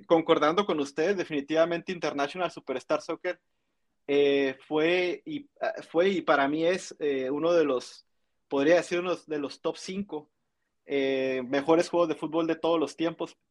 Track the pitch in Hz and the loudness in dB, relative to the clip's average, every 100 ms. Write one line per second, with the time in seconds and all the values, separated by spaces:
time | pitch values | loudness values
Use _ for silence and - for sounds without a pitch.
0 | - 165 160 156 151 170 202 160 139 - | 2 2 4 2 4 2 0 -2 -2 -2
1 | 165 196 151 151 139 156 165 170 170 180 | 0 -2 -4 -6 0 2 2 0 -6 -6
2 | 151 139 143 185 175 156 - 127 - 151 | -4 -2 -4 -2 -6 -6 -8 -8 -2 -4
3 | - 160 180 175 _ _ _ _ _ _ | -2 -6 -6 -8 _ _ _ _ _ _
4 | - 143 143 139 135 131 - 151 160 180 | 0 2 4 4 0 -4 -4 0 2 2
5 | 180 - - 147 - _ - - - 160 | 0 -4 -8 -10 -10 _ -6 -6 -4 2
6 | 190 190 151 143 139 151 165 185 - - | 2 2 2 2 2 2 0 0 -4 -6
7 | 147 135 131 147 165 170 151 127 - - | -2 -2 -2 -2 2 4 2 0 -4 -16
8 | _ _ _ _ _ 139 143 175 160 175 | _ _ _ _ _ 0 4 4 4 -2
9 | 180 165 - 151 139 - 165 160 - 190 | -2 -4 -4 -6 -6 -6 -6 -6 -8 -10
10 | 202 - 151 _ _ _ _ _ - 139 | -8 -10 -12 _ _ _ _ _ -6 -2
11 | 135 135 131 131 123 139 139 160 170 170 | 0 0 -2 -2 -2 0 4 4 4 0
12 | 170 151 156 160 165 165 165 165 143 - | 0 -2 -4 -2 -2 -2 0 0 -2 -2
13 | 165 165 165 - _ | -4 -4 -10 -12 _